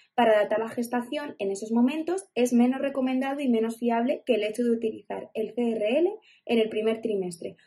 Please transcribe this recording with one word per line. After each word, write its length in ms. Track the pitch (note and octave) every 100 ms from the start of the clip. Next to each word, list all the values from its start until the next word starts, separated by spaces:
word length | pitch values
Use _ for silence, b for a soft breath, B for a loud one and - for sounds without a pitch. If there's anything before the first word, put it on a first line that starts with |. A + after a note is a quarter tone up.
| _
para 200 | - A3+
datar 240 | G#3+ G3+ G#3+
la 80 | A3+
gestación 680 | B3 A#3 B3 A#3 D4 D4 -
en 120 | G3+
esos 220 | G3 A3
momentos 520 | A#3 B3 D#4 D#4+ F#4+ -
es 200 | - B3
menos 260 | A#3+ B3 C4+
recomendado 600 | C#4 C4+ B3+ C4 C4+ C#4
y 80 | C#4
menos 300 | A3+ A3+ A#3
fiable 440 | A#3 A#3 A#3+ G4+
que 120 | - A3+
el 80 |
hecho 200 | G#3 G#3+
de 60 | A#3+
utilizar 600 | A#3 A3 G#3+ - G3 -
el 200 | G#3+ G#3+
C 180 | - A#3
R 260 | A3 G#3 C#4
L 120 | F#4 G#4+ b b -
en 120 | A#3
el 120 | A3
primer 320 | G#3+ A3 A3+
trimestre. 540 | A#3 G3+ F3+ F3 G3 -